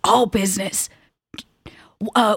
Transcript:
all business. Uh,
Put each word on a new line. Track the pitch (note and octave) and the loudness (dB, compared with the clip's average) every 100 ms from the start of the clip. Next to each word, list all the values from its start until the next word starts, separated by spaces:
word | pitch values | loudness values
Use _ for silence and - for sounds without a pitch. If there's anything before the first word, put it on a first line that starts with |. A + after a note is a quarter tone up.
all | - A#3+ A#3 | 2 2 2
business. | A3 G3 F#3+ G3 - - _ _ _ _ - - _ - - - - G#3+ | 0 -2 -2 -4 -6 -8 _ _ _ _ -20 -20 _ -20 -20 -20 -12 -2
Uh, | B3 A3 | 2 2